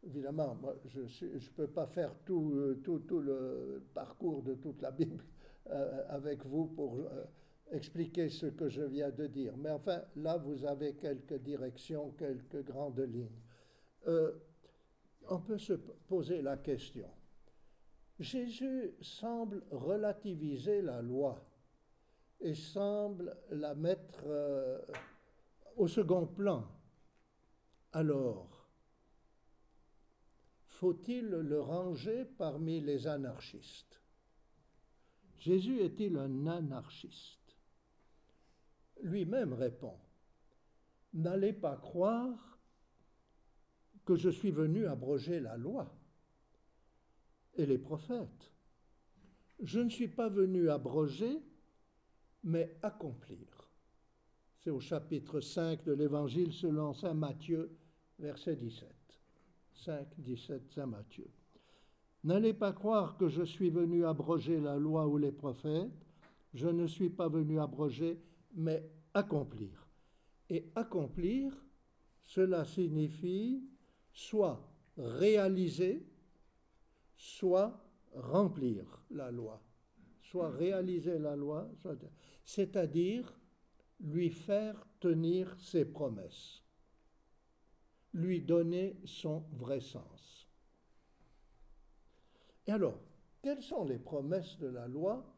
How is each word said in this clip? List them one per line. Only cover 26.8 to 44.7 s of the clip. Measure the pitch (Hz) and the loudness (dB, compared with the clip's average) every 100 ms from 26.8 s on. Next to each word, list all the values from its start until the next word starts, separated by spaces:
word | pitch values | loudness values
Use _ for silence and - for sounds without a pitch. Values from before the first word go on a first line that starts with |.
| - _ _ _ _ _ _ _ _ _ _ | -20 _ _ _ _ _ _ _ _ _ _
Alors, | 160 156 139 127 101 92 - - _ _ _ _ _ _ _ _ _ _ _ _ _ _ _ _ _ _ _ - | 0 2 4 2 0 -8 -20 -20 _ _ _ _ _ _ _ _ _ _ _ _ _ _ _ _ _ _ _ -20
faut-il | - 180 175 - 247 226 | 0 0 2 -2 -4 -2
le | 175 156 147 | -2 0 0
ranger | 135 170 185 156 165 226 254 | 0 -2 -2 -4 -4 -4 -6
parmi | - 160 151 160 160 | -4 -4 -2 -2 -2
les | 147 143 139 | 0 -2 0
anarchistes ? | 147 135 117 - - - - - - _ _ _ _ _ _ _ _ _ _ _ _ 185 - | -4 -4 -8 -14 -16 -18 -20 -20 -20 _ _ _ _ _ _ _ _ _ _ _ _ _ -8
Jésus | 156 185 190 262 | 4 4 4 2
est-il | 185 - 208 160 | 2 2 0 0
un | 135 131 147 | 0 0 0
anarchiste ? | 170 156 131 - - - - - - _ _ _ _ _ _ _ _ _ _ _ _ _ _ _ - | -2 -2 -6 -10 -14 -16 -16 -18 -20 _ _ _ _ _ _ _ _ _ _ _ _ _ _ _ -10
Lui-même | 180 196 170 247 202 | -4 -2 0 0 0
répond, « | 123 127 117 85 - - _ _ _ _ _ _ _ _ _ _ | 0 -2 -2 -10 -12 -20 _ _ _ _ _ _ _ _ _ _
N'allez | 165 165 190 196 | -2 2 4 4
pas | 202 170 139 | 2 -2 -2
croire | - 175 190 233 247 233 - - _ _ _ _ _ _ _ _ _ _ _ _ _ 208 - | -6 2 4 4 0 -4 -10 -20 _ _ _ _ _ _ _ _ _ _ _ _ _ -20 2
que | 180 | 4
je | 180 | 4
suis | 160 208 | 2 0
venu | 151 156 | 2 4